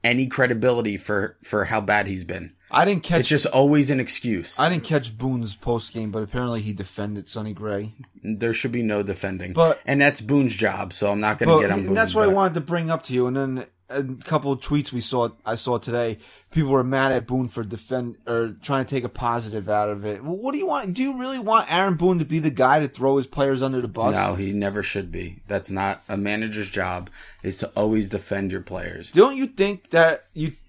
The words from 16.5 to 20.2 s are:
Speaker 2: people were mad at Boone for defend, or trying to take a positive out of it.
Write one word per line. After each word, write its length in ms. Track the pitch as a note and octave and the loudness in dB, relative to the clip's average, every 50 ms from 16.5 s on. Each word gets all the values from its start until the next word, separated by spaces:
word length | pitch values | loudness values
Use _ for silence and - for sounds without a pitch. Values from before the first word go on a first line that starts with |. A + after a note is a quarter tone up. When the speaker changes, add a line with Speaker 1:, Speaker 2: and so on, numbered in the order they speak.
Speaker 2:
people 200 | - E3 D3+ C3+ | -2 0 2 4
were 120 | C#3 C3+ | 2 2
mad 300 | B2 B2+ C3+ C3+ C3+ C3+ | 2 2 0 2 2 2
at 140 | C3 B2 A2+ | 2 0 -2
Boone 220 | - B2+ C3 B2+ A#2 | -2 -2 -2 -2 -2
for 140 | - B2 | -4 -8
defend, 540 | A2+ G2+ A#2 A2 - - C3 B2+ B2 A#2+ A2+ _ _ | -8 -8 -8 -12 -8 -6 -4 -4 -4 -6 -10 _ _
or 300 | A#2+ A#2 A#2 A#2 A2+ G2 - | -2 -2 0 -2 -2 -6 -12
trying 240 | - - C#3 C3+ B2+ | -6 -2 -2 -2 -2
to 20 | - | -2
take 160 | C3+ C3 B2 | -4 -4 -4
a 60 | A#2 | -4
positive 580 | - - A#2+ A#2+ A#2 A#2+ A2+ A2 G#2+ A2 F#2 F2 | -8 -4 -2 -2 -2 -2 -4 -6 -8 -8 -2 0
out 220 | G#2 G#2 G#2 G#2+ | 0 0 0 0
of 160 | G#2 G2+ G2+ | -2 -4 -6
it. 180 | G#2+ G#2 G2 | -6 -6 -6